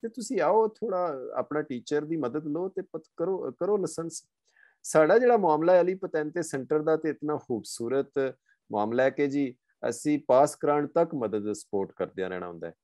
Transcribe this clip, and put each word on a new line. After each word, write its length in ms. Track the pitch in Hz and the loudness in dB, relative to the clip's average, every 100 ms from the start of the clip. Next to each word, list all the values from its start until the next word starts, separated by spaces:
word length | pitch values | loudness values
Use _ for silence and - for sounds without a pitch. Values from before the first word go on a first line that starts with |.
ਤੇ 60 | 226 | -10
ਤੁਸੀਂ 320 | 240 214 233 | -10 -6 0
ਆਓ, 280 | 151 208 220 | 2 4 2
ਥੋੜ੍ਹਾ 460 | 214 - 185 175 135 117 | -2 -4 -2 -4 -4 -8
ਆਪਣਾ 280 | 110 123 151 | -6 -4 -4
ਟੀਚਰ 420 | 151 123 - 147 | -4 -8 -2 -2
ਦੀ 120 | 151 165 | -2 -4
ਮਦਦ 300 | 123 143 151 | -2 -4 -4
ਲਓ 220 | 151 190 | -6 -4
ਤੇ 140 | 190 | -8
ਪਤ-, 280 | - 160 _ - | -10 -12 _ -6
ਕਰੋ, 340 | 170 190 - | -4 -2 -6
ਕਰੋ 260 | 123 180 208 | -6 -2 0
ਲਾਇਸੈਂਸ। 460 | 170 - 165 - _ _ _ _ _ _ | -2 -6 -10 -12 _ _ _ _ _ _
ਸਾਡਾ 360 | - 156 156 220 | 2 4 6 6
ਜਿਹੜਾ 180 | 247 233 | 6 4
ਮਾਮਲਾ 380 | 180 151 165 | 4 4 6
ਹੈ 60 | 185 | 6
ਅਲੀ 140 | 175 | 6
ਪਤੈਂਤੇ 480 | 190 175 160 151 165 | 0 -4 -4 -4 -4
ਸੈਂਟਰ 400 | 160 139 123 151 | -4 -6 -2 0
ਦਾ 140 | 156 156 | 2 0
ਤੇ 140 | 160 | 0
ਇਤਨਾ 260 | 139 147 151 | -4 -4 -6
ਖੂਬਸੂਰਤ 1000 | - 117 104 - 117 135 135 - 135 127 _ _ _ | -4 -6 -6 -8 -2 -2 -2 -2 -4 -6 _ _ _
ਮਾਮਲਾ 300 | 104 107 120 | -4 0 2
ਹੈ 80 | 131 | 2
ਕਿ 160 | 135 143 | 2 -2
ਜੀ 280 | 139 135 123 _ _ 120 | 0 -4 -6 _ _ -6
ਅਸੀਂ 300 | 156 151 147 - | -4 -2 -2 4
ਪਾਸ 300 | 127 151 - | 4 4 2
ਕਰਾਉਣ 300 | 143 147 147 | 0 0 0
ਤੱਕ 280 | 170 165 | 0 0
ਮਦਦ 380 | 147 110 107 104 | -2 -4 -2 -4
ਸਪੋਰਟ 400 | 101 - 101 95 - | -6 -4 -4 -4 -6
ਕਰਦਿਆਂ 340 | 87 - 92 | -8 -6 -6
ਰਹਿਣਾ 180 | 90 90 | -6 -10
ਹੁੰਦਾ 180 | 85 82 | -10 -14
ਹੈ। 60 | - | -14